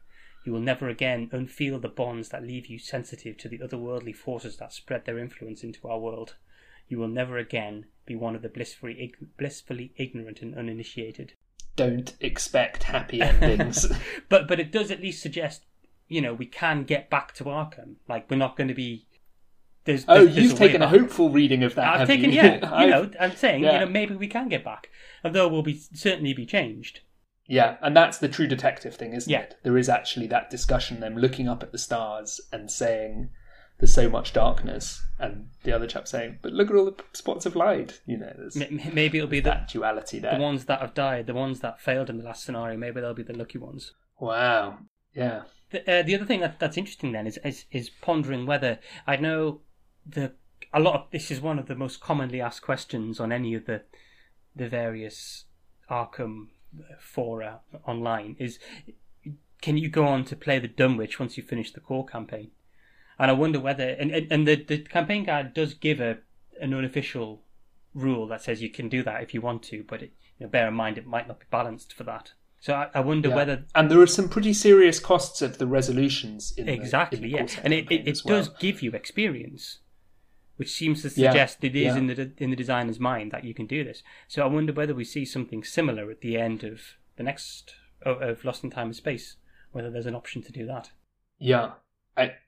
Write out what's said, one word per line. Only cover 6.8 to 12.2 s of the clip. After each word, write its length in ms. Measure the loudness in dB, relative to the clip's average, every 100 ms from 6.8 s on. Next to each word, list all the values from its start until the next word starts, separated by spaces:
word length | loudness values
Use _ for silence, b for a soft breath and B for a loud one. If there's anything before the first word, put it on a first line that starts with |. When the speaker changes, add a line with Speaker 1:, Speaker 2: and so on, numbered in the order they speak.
| -10
Speaker 1:
You 120 | -6
will 80 | -4
never 300 | -4 -6 -6
again 480 | -6 -6 -8 -12 -18 _ -14
be 100 | -8
one 200 | -8 -8
of 80 |
the 60 | -10
blissfully 460 | -12 -14 -14 -14 -12
ig-, 260 | -14 -16 -18 -10
blissfully 540 | -10 -10 -12 -12 -12 -10
ignorant 440 | -10 -10 -14 -14
and 120 | -14 -10
uninitiated. 800 | -10 -10 -12 -12 -12 -14 -18 _ _ -16 -6 0
Speaker 2:
Don't 400 | 0 0 -6 -8